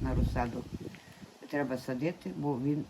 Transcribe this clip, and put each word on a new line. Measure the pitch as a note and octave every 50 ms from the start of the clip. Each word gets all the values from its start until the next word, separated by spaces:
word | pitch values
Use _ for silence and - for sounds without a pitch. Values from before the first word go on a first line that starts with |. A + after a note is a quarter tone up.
на | - E3 -
розсаду. | - - - - B2+ B2 A#2+ A#2+ B2 - - - - - - - - - - - - - - - - - -
Треба | D3+ C#3+ C#3+ B2 C3 A#2+
садити, | - C3+ C3 B2 D3 E3+ F3 - - F#3+ F#3
бо | D#3+ C#3+ D3 C#3 A#2+
він | C3 C#3+ D3 D#3 D3